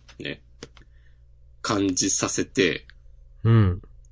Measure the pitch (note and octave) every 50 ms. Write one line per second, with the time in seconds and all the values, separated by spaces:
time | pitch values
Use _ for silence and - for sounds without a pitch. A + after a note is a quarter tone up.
0 | - - - - - C#2+ - - - - - - - - - - - - - -
1 | - - - - - - - - - - - - - - A2+ G2 G2 G2 F2+ -
2 | - G2 G2 - - F#2+ - - F2+ - - - F#2+ E2 - - - - - -
3 | - - - - - - - - - A2+ A2+ A2+ G#2 F#2 F2+ F#2 - - - -
4 | - -